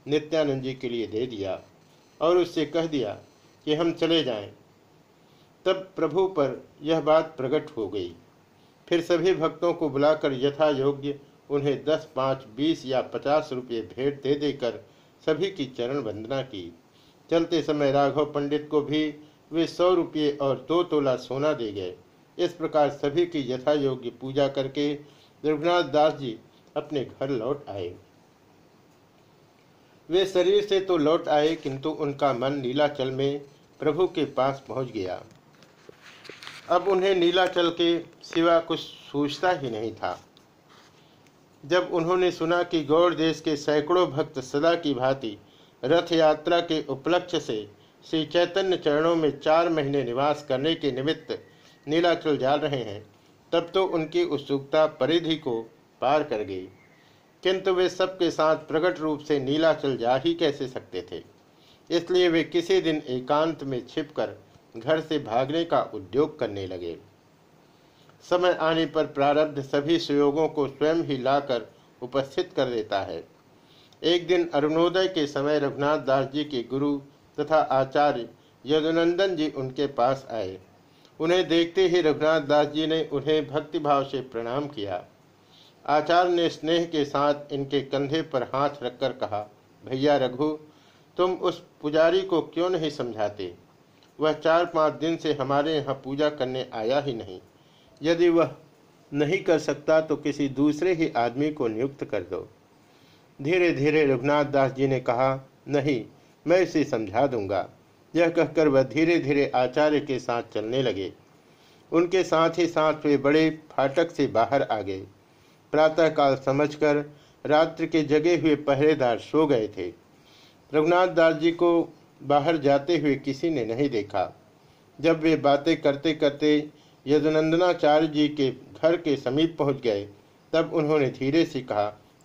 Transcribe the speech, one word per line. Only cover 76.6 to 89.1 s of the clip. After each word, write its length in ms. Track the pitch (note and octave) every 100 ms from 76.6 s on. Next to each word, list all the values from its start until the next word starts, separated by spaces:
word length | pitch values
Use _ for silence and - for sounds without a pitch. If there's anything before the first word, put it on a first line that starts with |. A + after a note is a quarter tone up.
गुरु 380 | A#2 C3 D3 C#3+ C3+ _ _ -
तथा 160 | D3 D#3
आचार्य 720 | - C3 C3 D3+ D3 B2+ A#2 - _ _ B2
यदुनंदन 680 | D3+ D#3 E3 E3+ F3 G3 E3+
जी 140 | D3+
उनके 360 | C3+ C3 C3 C#3+
पास 420 | C3+ B2 C3+ -
आए। 280 | A2+ F#2 F#2+ - _ _ _ - -
उन्हें 280 | E3 F#3 D#3
देखते 400 | E3 E3+ F#3+ F#3
ही 120 | F3
रघुनाथ 400 | D#3 D3+ D#3 D#3+
दास 260 | C#3+ D3 D3+
जी 200 | D3+ D#3
ने 220 | D#3+ D3
उन्हें 360 | C#3+ C3+ D#3 C3+
भक्तिभाव 560 | D3 D3 E3+ D3 C#3
से 160 | C3+ C#3
प्रणाम 460 | B2+ A2+ A#2 C3 D3
किया। 380 | B2 G2+ F2+ - _ _ _ _ - - _ -
आचार्य 440 | D3+ D3+ E3+ F3
ने 180 | E3+ E3
स्नेह 360 | - D#3 E3+
के 200 | E3+ D#3
साथ 300 | C#3 C#3 D3 C#3+ -
इनके 280 | C#3 C#3 C#3+
कंधे 420 | C3 C#3 C#3 D#3+
पर 200 | D#3 C3
हाथ 280 | A#2+ C3 C#3+ -
रखकर 300 | B2 - C3